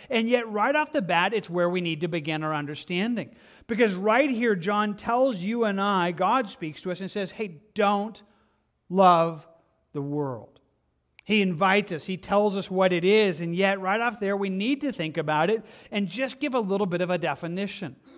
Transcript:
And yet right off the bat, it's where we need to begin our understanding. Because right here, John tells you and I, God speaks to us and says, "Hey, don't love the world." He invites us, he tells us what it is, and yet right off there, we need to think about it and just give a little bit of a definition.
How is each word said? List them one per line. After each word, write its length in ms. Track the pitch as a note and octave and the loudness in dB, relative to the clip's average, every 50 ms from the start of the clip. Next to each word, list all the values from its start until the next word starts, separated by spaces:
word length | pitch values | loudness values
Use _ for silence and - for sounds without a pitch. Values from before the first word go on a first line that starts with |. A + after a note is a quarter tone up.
| - | -8
And 220 | - B3+ A3+ A3+ A#3 | -2 0 0 2 2
yet 180 | B3 A#3+ A#3 | 2 0 0
right 280 | A3+ G#3 G#3 G#3 C4 C#4+ | 0 -2 0 2 2 2
off 160 | D4+ D4+ D4+ | 2 0 0
the 100 | - D4 | -2 -4
bat, 320 | F#3+ E3 F3 E3+ F3+ G3+ A3+ | 0 2 2 2 2 2 0
it's 160 | G#3 - - | -2 -4 -2
where 200 | E3+ F3 F3 F3 | -2 0 0 2
we 120 | F3+ F3+ | 0 0
need 200 | F3+ E3+ D#3+ D3+ | -2 -2 -4 -2
to 60 | E3+ | -4
begin 360 | E3+ D#3+ E3+ D3 D#3+ D#3 D#3 D#3 | -4 -4 -4 -4 -4 -4 -4 -2
our 100 | D#3 D#3 | -4 -4
understanding. 800 | D3 D3 C#3+ D3+ - - - F3+ F3 G3+ A#3+ B3 G#3 C#3+ - - - - - - - - | -4 -4 -6 -10 -12 -8 -4 -2 -2 -2 -2 -2 -4 -6 -10 -14 -20 -20 -20 -20 -20 -10
Because 300 | - A3+ G3+ B3 G#3+ F#3 | -6 2 2 2 2 2
right 340 | F#3 F#3+ G#3+ A3 B3+ D4+ C#4+ | 0 0 2 4 4 4 2
here, 260 | B3+ A3 B3 A#3 G#3 | 2 0 2 0 0
John 400 | F3 D#3 G3+ G#3 G#3 G#3 G#3 G3+ | 0 0 0 0 0 0 0 -2
tells 420 | G#3 - - A#3 B3+ C4 C4+ A3+ | -6 -4 -2 2 2 2 2 0
you 260 | F3 E3+ G3+ A#3 A#3+ A3+ | -2 -4 -4 -2 0 0
and 180 | G#3 G3 G3 | 0 0 0
I, 300 | G3 G3+ G3+ F#3 E3+ F3+ | 0 2 2 2 2 0
God 360 | E3+ D#3 F#3 F#3+ A#3 C4+ A#3+ | 0 0 2 2 2 2 0
speaks 340 | F#3+ - - F3+ D#3 D3+ - | -4 -8 -10 -10 -10 -10 -8
to 100 | - F#3 | -8 -8
us 100 | F3 E3+ | -6 -6
and 80 | F#3+ F#3 | -8 -8
says, 220 | - G#3 G3 E3+ | -6 -6 -6 -6
"Hey, 300 | - - A3 G3 D#3+ C#3+ _ _ - | -6 -8 -8 -8 -8 -14 _ _ -2
don't 480 | G#3+ G#3 G3+ G#3 G3+ G3+ A3+ G#3 - - _ _ _ _ _ _ _ _ _ _ _ _ | 0 2 2 2 0 -2 -4 -8 -14 -20 _ _ _ _ _ _ _ _ _ _ _ _
love 600 | - F3 F#3+ F#3+ F3+ F3 E3 E3 E3 E3 D3+ - - - _ _ _ _ _ _ _ - | -2 4 6 8 8 8 8 4 2 -2 -8 -14 -20 -20 _ _ _ _ _ _ _ -8
the 80 | D3 | -6
world." 580 | C#3 C#3+ C#3+ D3 C#3+ C3+ B2 A2 A2 - _ _ _ _ _ _ _ _ _ _ _ _ _ _ - | -6 -4 -2 -2 -2 -2 -4 -8 -12 -18 _ _ _ _ _ _ _ _ _ _ _ _ _ _ -2
He 180 | - G#3+ G#3+ | 0 2 2
invites 500 | G3 F#3 F3 D3+ G3 F#3+ G3 G#3 G3+ G3+ | 4 2 0 0 2 4 4 2 2 0
us, 140 | F3+ C#3+ - | -6 -8 -6
he 120 | - F#3 | -6 -8
tells 380 | - - - G3+ G#3 G#3 G#3+ F#3+ | -8 -4 0 2 2 2 2 0
us 140 | G3 F3 - | -2 -6 -4
what 240 | F#3 F#3 F#3 F#3 F3+ | 0 2 2 4 2
it 120 | E3+ F3 | 2 2
is, 360 | F#3 G#3 A3 G#3+ F#3+ E3 D3 | 4 4 4 4 2 0 -2
and 140 | E3+ E3+ E3+ | -4 -4 -2
yet 260 | F3+ G3 G3 G3 G3 | 0 2 2 0 0
right 200 | F#3+ F#3 G3+ A3+ | 0 0 0 0
off 180 | A#3 A#3+ A3 A3 | 0 -2 -2 -2
there, 180 | G3+ G3 G3+ | -2 -2 -2
we 120 | G3 G3 G3 | -2 -2 -4
need 320 | F#3 F#3+ G#3 B3 C#4+ C#4 | -2 -2 0 -2 -2 -2
to 100 | D4+ C#4 | -2 -6
think 260 | G#3 - D#3+ D#3 D3+ | -4 -4 -6 -4 -4
about 320 | E3 D3+ D3+ D3+ D3+ D#3+ F3+ | -4 -2 0 2 2 2 2
it 160 | A3+ A#3 - - - - - - | 0 -2 -4 -10 -20 -20 -16 -6
and 160 | G#3+ G#3 G3+ | -4 -4 -2
just 320 | E3+ E3+ A3+ C4+ B3+ - - | -2 -4 -4 -6 -6 -4 -4
give 140 | D4 D4 B3 | -4 -2 -2
a 60 | B3 | -2
little 260 | G#3+ F#3 G3 G3 G#3 | 0 0 0 0 0
bit 160 | F#3 F3 F3 | 0 0 -2
of 80 | F3+ E3+ | 0 0
a 80 | F3+ | -2
definition. 760 | F3 E3 D#3 C#3 - E3+ E3 E3+ F#3+ G3+ F#3+ - - F3+ C3+ C3+ - _ - - | -2 -2 -2 -4 -4 -6 -8 -6 -4 -6 -6 -6 -8 -10 -12 -12 -16 _ -20 -20